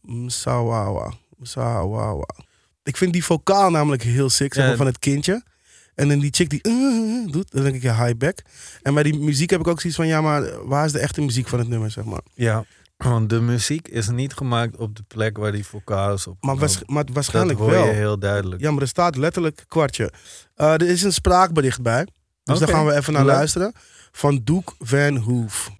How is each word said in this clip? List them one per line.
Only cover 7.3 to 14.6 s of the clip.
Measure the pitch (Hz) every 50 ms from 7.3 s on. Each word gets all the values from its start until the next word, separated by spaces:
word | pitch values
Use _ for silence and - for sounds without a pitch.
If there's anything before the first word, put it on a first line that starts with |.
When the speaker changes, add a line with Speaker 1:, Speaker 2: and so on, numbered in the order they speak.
| 135
Speaker 1:
doet, | 156 196 - -
dan | 131 135
denk | 139 135
ik, | 131 123
"Ja, | 131 113 110 120
high | 120 120
back." | 113 123 151 196 - - _ _ - - - - - -
En | 135 139
bij | 151 151
die | 147 151 151
muziek | 139 151 147 131 - 170
heb | 190 180
ik | 160
ook | 170 170 156
zoiets | - 175 156 -
van, | 170 160
"Ja, | 160 156
maar | 156 156 147 147 131 - - - - -
waar | 135 143 151
is | 156 143
de | -
echte | - - - -
muziek | 151 139 120 127 123 -
van | - 123
het | 117 117
nummer, | 120 113 110 107
zeg | 107 - 104
maar?" | 110 104 - - _ _
Speaker 2:
Ja, | - 123 117 107 110 107 _ _ _ _ _ _
want | _ - 131 120 113 110 107
de | 110 117
muziek | 117 120 120 120 104 - 147 160 165 -
is | - 120 110 98
niet | 120 120 131 139 131
gemaakt | - 139 131 120 117